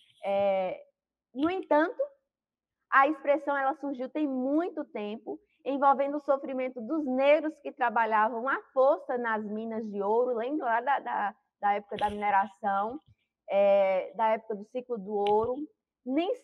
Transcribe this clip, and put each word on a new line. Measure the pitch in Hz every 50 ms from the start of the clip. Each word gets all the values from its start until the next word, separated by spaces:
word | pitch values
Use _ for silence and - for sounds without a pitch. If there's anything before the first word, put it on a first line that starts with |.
| _ _ _ _ -
É, | 196 196 196 202 202 196 190 190 185 165 - - _ _ _ _ _ _ _ _ _ -
no | 240 285 330
entanto, | 370 381 349 - 294 294 311 359 494 - 539 587 - _ _ _ _ _ _ _ _ _ _ _ _ _ _ -
a | - 269 269 285
expressão | 311 302 - 285 285 311 302 302 285 277
ela | 269 269 285
surgiu | 311 - 277 294 247 254 254
tem | - 311 311 285
muito | 262 254 254 262 285 311 339 381 359 - 294
tempo, | - - 226 208 208 208 233 - - - 311 _ _ _ _ -
envolvendo | 247 277 277 269 277 277 240 277 277 285 294
o |
sofrimento | 294 - 277 269 277 262 269 262 254 254 254 247
dos | 226 220 302 320 294
negros | 254 254 254 269 277 294 311 294 311 302 -
que | - - 262
trabalhavam | - 254 240 214 240 226 220 220 214 214 220 254 226 226 269
à | 285 370 415 _ -
força | 269 254 269 302 - - - 269 240
nas | 240 233 220 214 220
minas | 208 208 214 226 226 226 220 226 214
de | 196 202
ouro, | 196 196 214 233 247 254 247
lembra | 220 226 247 294 302 -
lá | 247 226 233
da, | 247 269 277 247
da, | - 233 240 - 208 196 202 _ _ _ _ -
da | - 202 202
época | 208 214 - - 202
da | 208 208
mineração, | 208 208 208 208 202 196 196 214 - _ - 202 196 196 202 220 254 302 _ _ _ _ _ _ _ _ _ -
é, | - 196 202 202 196 202 196 190 190 185 - - -
da | 180 226 220
época | 220 226 220 226 226
do | 196 202
ciclo | - - 254 247 - 247 226
do | 185 190 214
ouro. | 202 202 202 208 214 220 240 247 277 294 - _ _ _ _ _ _ -
Nem | 247 262 294 339 381 508 -